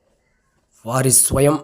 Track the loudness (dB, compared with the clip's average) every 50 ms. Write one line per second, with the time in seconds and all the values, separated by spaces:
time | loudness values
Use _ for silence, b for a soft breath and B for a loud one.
0 | _ _ _ _ _ _ _ _ _ _ _ _ _ _ _ _ _ -6 -4 -2
1 | 0 0 0 0 0 0 0 2 2 2 0 -2